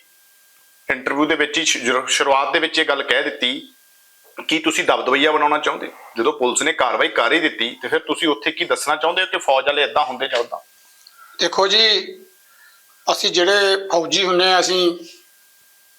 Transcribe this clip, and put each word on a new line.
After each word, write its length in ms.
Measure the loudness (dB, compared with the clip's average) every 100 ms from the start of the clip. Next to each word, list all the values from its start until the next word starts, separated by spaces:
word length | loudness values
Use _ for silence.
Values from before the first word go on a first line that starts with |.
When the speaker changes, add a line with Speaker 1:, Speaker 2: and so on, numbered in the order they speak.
| _ _ _ _ _ _ _ _ -6
Speaker 1:
ਇੰਟਰਵਿਊ 360 | -4 -2 0 0
ਦੇ 100 | 2
ਵਿੱਚ 220 | 0 0
ਹੀ 80 | -2
ਸ਼ੁ-, 420 | -2 0 -2 0
ਸ਼ੁਰੂਆਤ 460 | 0 2 2 2
ਦੇ 60 | 0
ਵਿੱਚ 200 | 0 -2
ਇਹ 60 | 0
ਗੱਲ 180 | 0
ਕਹਿ 200 | 0 0
ਦਿੱਤੀ 500 | -2 -4 -4 -4 -10 _ _ _ _ _ -20 -14 -4
ਕਿ 120 | -2
ਤੁਸੀਂ 240 | 0 0
ਦਬਦਬਈਆ 480 | 0 0 2 2 4
ਬਣਾਉਣਾ 260 | 4 2 2
ਚਾਹੁੰਦੇ। 340 | -2 -4 -8 -16 -12 -2
ਜਦੋਂ 160 | -2
ਪੁਲਿਸ 280 | 2 0 0
ਨੇ 120 | 0
ਕਾਰਵਾਈ 340 | 0 0 0 0
ਕਰ 240 | 0 2
ਹੀ 80 | 2
ਦਿੱਤੀ 380 | 0 -2 -6 -6
ਤੇ 60 | -4
ਫਿਰ 120 | -4
ਤੁਸੀਂ 280 | -2 -2 -2
ਉੱਥੇ 240 | -2 -4
ਕੀ 140 | -4 -4
ਦੱਸਣਾ 300 | -2 -2 -2
ਚਾਹੁੰਦੇ 260 | 0 -2
ਹੋ 60 | -2
ਕਿ 60 | -4
ਫੌਜ 280 | 0 2 2
ਵਾਲੇ 180 | 0
ਏਦਾਂ 220 | 0 0 -2
ਹੁੰਦੇ 220 | -4 -4
ਜਾਂ 120 | -2
ਓਦਾਂ? 200 | -4 -8 -14 _ _ _ -20 -20 -16 -4
Speaker 2:
ਦੇਖੋ 280 | -2 0 2
ਜੀ, 500 | 4 2 2 -4 -14 -20 _ _ _ -20 _ _ _ -4
ਅਸੀਂ 200 | -2 0
ਜਿਹੜੇ 440 | 2 2 4 2 0 0
ਫੌਜੀ 340 | 0 0 0 2
ਹੁੰਨੇ 280 | 2 4
ਆ, 60 | 4
ਅਸੀਂ 380 | 2 2 0 -2 -12 -20 -20 _ _ _ _ _ _